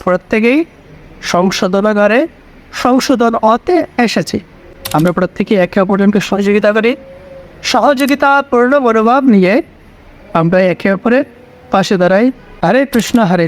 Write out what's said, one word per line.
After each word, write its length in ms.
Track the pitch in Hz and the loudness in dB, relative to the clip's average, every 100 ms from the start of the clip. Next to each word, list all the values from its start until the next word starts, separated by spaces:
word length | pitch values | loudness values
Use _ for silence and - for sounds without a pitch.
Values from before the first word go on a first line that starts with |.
| 185 | -2
প্রত্যেকেই 520 | 180 - 220 233 285 339 - - - - - - | -2 -2 -2 0 0 -2 -10 -20 -20 -20 -16 -4
সংশোধনাগারে 880 | 175 185 - 190 196 214 208 208 233 320 - - - - - | -2 -2 -2 -2 0 0 2 2 2 -2 -6 -20 -20 -18 -4
সংশোধন 500 | 247 254 - 247 233 226 | 0 0 0 0 0 0
হতে 300 | 220 233 - 349 - - 233 | 0 0 0 -2 -2 -2 -2
এসেছি। 320 | - 160 - - - - - - 156 | -2 -4 -8 -10 -20 -20 -18 -6 -2
আমরা 140 | 170 175 | 0 0
প্রত্যেকেই 400 | 180 - 202 208 | -4 -4 -2 0
একে 140 | 180 208 | 0 0
অপরজনকে 360 | 190 196 202 202 - | 0 2 2 0 -2
সহযোগিতা 420 | 196 202 208 208 214 | -2 0 0 0 0
করি। 160 | 226 269 - - - - - - - | -2 -4 -8 -20 -20 -20 -20 -12 -4
সহযোগিতাপূর্ণ 1000 | 247 240 269 277 277 277 277 277 240 247 285 247 | 0 0 0 0 0 0 0 0 0 2 2 2
মনোভাব 360 | 220 220 269 269 | 0 2 2 2
নিয়ে 200 | 202 185 247 - - - - - - - 170 | 4 4 0 -4 -12 -20 -20 -20 -20 -6 -2
আমরা 180 | 165 185 185 | 0 2 0
একে 160 | 165 196 190 | 0 -2 -2
অপরের 280 | 226 247 285 - - - - | 0 0 -2 -10 -20 -20 -4
পাশে 220 | 190 196 196 | -2 0 0
দাঁড়াই। 260 | 180 190 254 - - - | 2 2 0 -2 -12 -6
হরে 180 | 170 247 277 | 0 0 0
কৃষ্ণ, 260 | 233 - 240 196 | -2 0 0 0
হরে 140 | 180 | 0